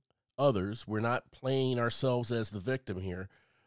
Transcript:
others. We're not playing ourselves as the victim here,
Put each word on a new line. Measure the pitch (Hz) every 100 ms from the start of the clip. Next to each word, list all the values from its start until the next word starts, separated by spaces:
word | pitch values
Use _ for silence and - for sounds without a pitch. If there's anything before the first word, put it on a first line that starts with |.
| - _ _ -
others. | 143 107 98 113 -
We're | 107
not | 117 120 -
playing | - 131 135 131 123
ourselves | 117 - 135 123 120
as | 117 110
the | 104
victim | 92 131 - 92
here, | 95 90 98 _ _ _